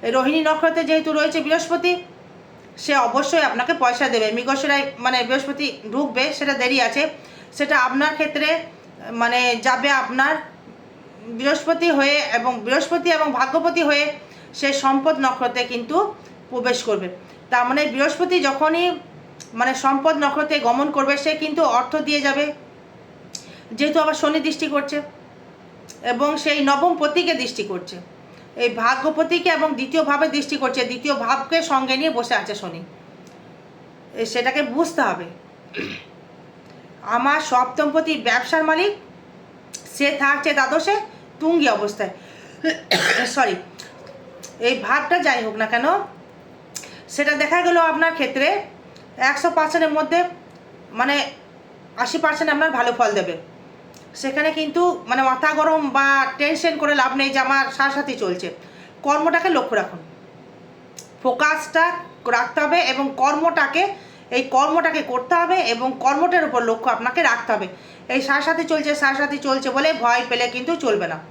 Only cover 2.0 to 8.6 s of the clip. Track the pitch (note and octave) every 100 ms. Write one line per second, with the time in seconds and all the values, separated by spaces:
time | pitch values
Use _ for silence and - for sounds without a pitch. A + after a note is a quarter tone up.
2 | - - - - - - - - - C#4
3 | A#3+ B3 D4 E4+ C#4 A#3+ B3 E4 B3 A#3+
4 | C4+ A#3 A3 A3+ A#3+ C4+ C#4+ C#4 C#4 C4+
5 | B3 B3+ A#3+ C4+ C#4 C#4 C#4+ - G#3+ A#3
6 | C#4+ A#3 C#4+ C#4 C#4+ C4 B3 C4 A#3 C#4
7 | D#4 - - - - - C#4+ D4 B3+ C4
8 | D4+ D#4 D4+ D4 D4+ D#4+